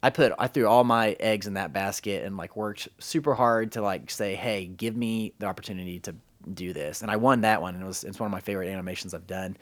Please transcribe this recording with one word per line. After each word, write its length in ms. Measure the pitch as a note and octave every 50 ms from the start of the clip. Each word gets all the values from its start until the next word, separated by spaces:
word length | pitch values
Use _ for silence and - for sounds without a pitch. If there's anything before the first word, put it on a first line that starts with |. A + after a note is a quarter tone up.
I 80 | - C3+
put, 240 | C3 - D3+ A#2 - -
I 80 | - B2+
threw 200 | - D3 A#2+ G#2
all 180 | A2+ B2 B2
my 320 | A#2+ A#2 A#2 A2+ G#2+ G2 -
eggs 260 | - A2 A2 G#2 G2+
in 100 | G#2+ G2
that 180 | F#2+ G2 E2 C#2
basket 500 | - F#2+ G2 G#2 - - G#2+ G2+ F#2 -
and, 140 | G2 G2 F#2+
like, 180 | E2+ F2 -
worked 320 | - G#2+ G#2 G#2 - - - _ _
super 360 | - - - E3 D3 D3+ C3+
hard 380 | A#2 B2+ A#2+ A#2 A2+ A2+ A2 -
to, 80 | A#2
like, 280 | G#2 G2+ F#2+ E2 C#2 -
say, 260 | - - G#2+ G2+ F#2+
"Hey, 300 | G2 F#2+ B2 A2 G2+ F#2
give 300 | F2 F#2 F#2 A2 A2+ A2
me 380 | A#2 A#2+ A2+ A2+ A2+ A2 G#2+ - _
the 60 | G#2+ G2+
opportunity 520 | F#2 - - - G#2 F#2 F2+ F2+ F2 F2+
to 160 | - - E2 - _ _ _ _ - - G2
do 180 | F2 F2+ F2+
this." 300 | F#2 - D2 D2 D2+ -
And 100 | G#2+ G#2+
I 60 | G#2+ G#2+
won 240 | A2+ C3 C3+ A#2+
that 200 | G#2+ A2+ A2 F#2+
one, 140 | E2 F2+ F2+
and 80 | F2+ F#2
it 40 | F#2+
was, 180 | F#2 - -
it's 140 | - G2 -
one 80 | A2+ G#2+
of 40 |
my 80 | G2 F#2
favorite 300 | - - G2+ F#2+ F#2 F2+
animations 440 | F#2+ F#2+ F#2 F2+ F2+ - - F#2 F2
I've 140 | E2+ F#2 F#2+
done. 300 | F#2 F#2+ F#2+ F#2 F#2+ -